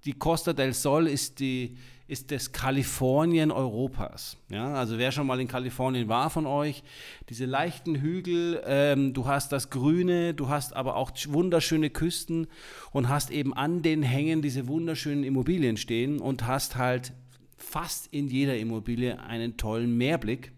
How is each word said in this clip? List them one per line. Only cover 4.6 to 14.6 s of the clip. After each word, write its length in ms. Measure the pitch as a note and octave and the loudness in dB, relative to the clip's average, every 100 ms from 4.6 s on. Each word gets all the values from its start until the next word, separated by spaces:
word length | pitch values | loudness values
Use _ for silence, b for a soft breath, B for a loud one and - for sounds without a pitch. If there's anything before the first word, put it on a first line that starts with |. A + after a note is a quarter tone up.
| B2 | -4
also 240 | C#3+ A#2+ A2+ | -2 -2 0
wer 140 | B2+ | 0
schon 160 | C3+ C#3 | 0 0
mal 120 | B2+ | 0
in 60 | B2+ | -2
Kalifornien 580 | B2+ B2+ B2 C3 B2+ A2 | -4 -6 -2 0 0 0
war 220 | A2+ D3 | 2 2
von 160 | E3 D#3 | 0 0
euch, 360 | C#3+ D3 C#3 B B B B - | 0 0 -4 B B B B -14
diese 160 | A#2 B2+ | -6 -2
leichten 500 | C3+ E3 D#3+ - D3+ | 0 -2 -4 -4 0
Hügel, 680 | D3 F3+ F3+ E3+ E3+ E3+ - | 0 -2 0 0 0 -2 0
ähm, 480 | C#3 C#3+ C#3 C#3 | 4 4 4 2
du 140 | C3 B2 | 0 0
hast 240 | C#3 - | 0 0
das 180 | C#3 - | -4 -2
Grüne, 640 | C3+ C3+ E3+ F3+ F3 E3+ | 2 4 4 4 4 2
du 140 | D3+ C3+ | -2 -2
hast 260 | C#3+ B2+ | -2 -2
aber 220 | - B2+ - | -4 -2 -2
auch 160 | C3+ | -2
sch-, 200 | - D3 | -4 -2
wunderschöne 560 | D3 F#3 E3+ - D#3+ D3+ | 2 4 4 4 2 2
Küsten 580 | - D#3+ F3 - E3 D#3+ B B B B | 0 -2 -2 -2 -2 -2 B B B B
und 180 | D3 B2 | 0 2
hast 200 | C#3+ - | 2 0
eben 240 | D3 C3+ | -2 -2
an 280 | B2+ D3 F3 | 0 0 2
den 220 | D#3+ D#3 | 2 2
Hängen 380 | C3+ C3 D3+ D#3+ | 2 2 2 2
diese 260 | D3 B2+ | 0 -2